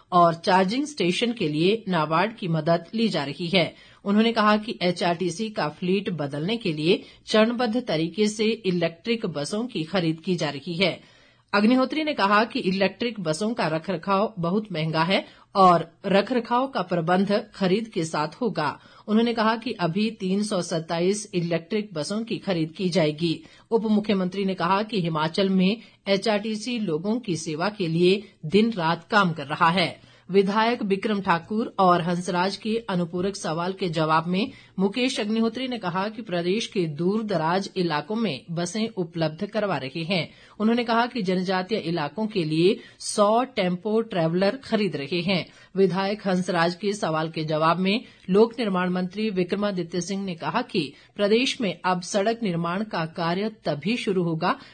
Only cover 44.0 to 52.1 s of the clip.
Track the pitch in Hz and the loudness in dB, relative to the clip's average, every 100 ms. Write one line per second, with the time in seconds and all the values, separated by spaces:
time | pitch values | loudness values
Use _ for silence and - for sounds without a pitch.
44 | 226 185 160 180 196 269 - 214 196 143 | -2 0 0 2 0 0 -2 0 0 -2
45 | 139 175 165 180 117 - - 180 190 185 | -4 -2 0 -2 -2 -12 -6 2 2 2
46 | 196 208 196 185 185 175 170 175 202 208 | -2 -2 0 0 2 2 2 0 -4 -2
47 | 170 156 160 160 156 151 160 175 190 226 | -2 -2 -2 -4 -2 2 2 2 2 0
48 | - - - 196 226 226 214 185 185 180 | -4 -12 2 4 4 2 -2 0 0 0
49 | 180 208 220 185 180 202 208 185 165 180 | -4 -4 -2 0 -2 0 -2 -2 -4 -4
50 | 175 196 196 165 151 220 240 196 139 - | -4 -6 -6 -6 -4 -4 -2 -4 -4 -8
51 | - - 208 226 262 - 202 165 185 180 | -12 -2 2 2 2 -2 -4 -2 -2 -2
52 | - | -2